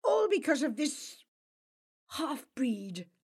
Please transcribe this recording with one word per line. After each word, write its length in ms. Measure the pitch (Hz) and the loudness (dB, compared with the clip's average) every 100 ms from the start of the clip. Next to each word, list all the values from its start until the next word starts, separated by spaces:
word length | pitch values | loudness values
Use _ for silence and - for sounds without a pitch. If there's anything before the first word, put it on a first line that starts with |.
"All 260 | - 440 427 | 4 4 4
because 340 | 381 - 277 | 2 2 2
of 140 | 277 220 | 0 0
this 480 | 302 - - - _ _ _ _ _ _ _ _ _ - | -2 -2 -14 -16 _ _ _ _ _ _ _ _ _ -6
half-breed." 920 | 311 294 - - 254 208 196 180 175 _ _ | -4 -4 -8 -2 0 0 -4 -10 -12 _ _